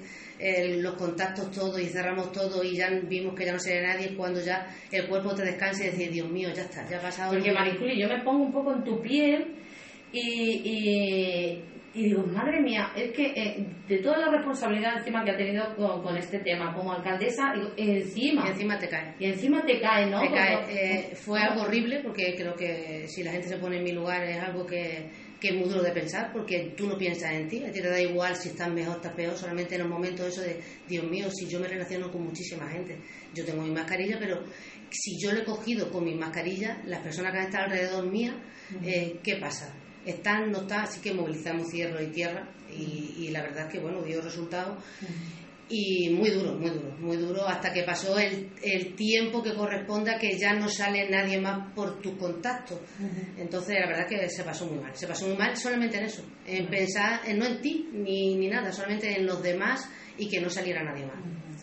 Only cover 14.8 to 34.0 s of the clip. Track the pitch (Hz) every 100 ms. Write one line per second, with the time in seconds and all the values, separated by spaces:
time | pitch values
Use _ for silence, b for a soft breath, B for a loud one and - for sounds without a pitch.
14.8 | 226 233 - 226 208 190 196 208 214 -
15.8 | 202 175 180 170 - 196 175 175 170 170
16.8 | 190 175 190 185 240 240 269 214 208 -
17.8 | 214 196 180 185 285 285 190 190 208 202
18.8 | 170 160 160 - 190 190 269 320 294 226
19.8 | 220 208 202 202 185 190 190 214 214 202
20.8 | 190 - - - 208 214 214 214 202 233
21.8 | 233 285 254 196 180 180 175 175 170 165
22.8 | 160 156 156 185 165 175 175 185 180 175
23.8 | 175 175 175 180 175 170 185 180 175 175
24.8 | 165 160 156 B B B 202 185 180 185
25.8 | 175 170 156 196 226 226 - 175 151 -
26.8 | 202 196 175 165 160 156 156 233 254 202
27.8 | 175 180 175 175 180 170 170 156 175 170
28.8 | 165 170 170 165 170 - 175 175 175 180
29.8 | 170 170 180 180 180 180 180 165 B B
30.8 | - 170 165 190 196 - 165 175 180 185
31.8 | 180 185 180 180 165 175 175 165 143 170
32.8 | 175 156 B B B 156 165 156 156 160
33.8 | 160 185